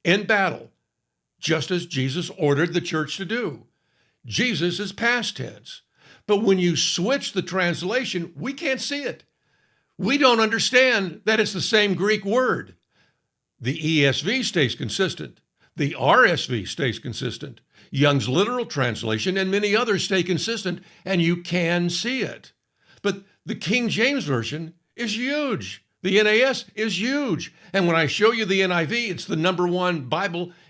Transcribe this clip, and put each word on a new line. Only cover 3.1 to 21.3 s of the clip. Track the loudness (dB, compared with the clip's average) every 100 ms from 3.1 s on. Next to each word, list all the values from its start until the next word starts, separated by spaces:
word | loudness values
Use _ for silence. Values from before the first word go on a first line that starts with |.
| -8
to | -6
do. | -4 -4 -8 -18 _ _ _ _ _ -6
Jesus | -2 0 0 -2 -2
is | -8
past | -2 -2 0 -4 -8
tense. | -12 -12 -20 -20 _ _ -20 -16 0
But | 2
when | 4 4
you | 4 2
switch | 0 0 0 0 -2
the | -6
translation, | -4 0 0 0 -2 -2 -2 -6 -6 -8
we | -8
can't | -6 -4 -4
see | -4 -6
it. | -6 -10 _ _ _ _ _ _ _ -4
We | 0 4
don't | 4 6
understand | 4 2 2 4 6 4 0 -2 0
that | 2
it's | 0
the | -2
same | 0 2 2
Greek | 2 0 0 2
word. | 2 2 -2 -6 -20 _ _ _ _ _ _ _ _
The | -6 -2 0
E | 4 4
S | 2
V | -2 -2
stays | 0 0 0 0
consistent. | -6 -2 -2 -2 -12 -16 _ _ _ -4
The | -4 2
R | 4 6 6
S | 4 -2
V | -4 -4
stays | -2 -2 -2
consistent. | -8 -6 -6 -8 -12 -16 _ _ -8
Young's | 2 4 4 2
Literal | 2 2 0 -4
Translation | 0 0 0 -2 -2 0 -2
and | 0
many | 0 2
others | 2 2 0
stay | 0 0
consistent, | 0 -2 -2 -4 -4 -6 -12 -14 -2
and | 2
you | 2